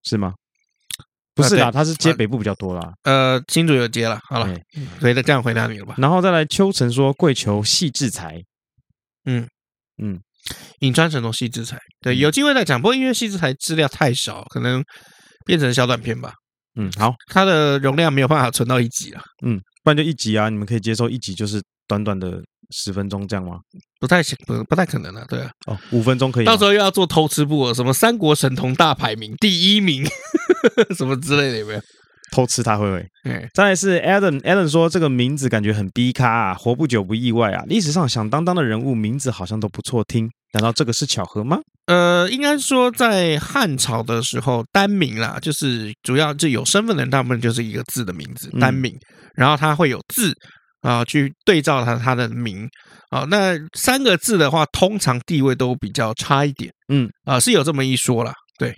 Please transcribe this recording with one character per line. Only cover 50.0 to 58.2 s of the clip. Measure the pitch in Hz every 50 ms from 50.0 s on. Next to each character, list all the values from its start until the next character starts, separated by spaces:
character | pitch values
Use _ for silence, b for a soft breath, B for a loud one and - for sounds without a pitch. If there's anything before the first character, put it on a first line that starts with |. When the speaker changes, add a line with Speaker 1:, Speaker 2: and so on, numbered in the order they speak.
| -
Speaker 2:
字， | _ - - 233 170 - b b b b b b b b _
啊， | - 120 120 117 117
去 | - - 151 139 139 151 _ _
对 | - 196 160
照 | 139 160 147 131 123
他， | 120 117
他 | 123 117 127 127
的 | 120 123 113
名。 | 113 120 120 113 95 95 107 127 b b b b b b b b
啊， | - 131 131 143
那 | 190 208 196 190 180 156 151 160 -
三 | - - - 254 269
个 | 277 240 185
字 | 165 - - 220 180
的 | 156 135
话， | 143 165 151 -
通 | - - 190 185 214
常 | 202 - 139 123 123 120
地 | - 175 147 131
位 | 135 127
都 | 127 131 123 127
比 | - - 104
较 | - - 120 110 113
差 | - - - 143 139 143
一 | 147 135
点。 | - - - _ _ _
Speaker 1:
嗯。 | - 143 139 123 107 - _ _
Speaker 2:
啊， | - 135 123
是 | - 240
有 | 240 170 135
这 | 160
么 | 156 135 135
一 | 131 131
说 | 120 - - 127 113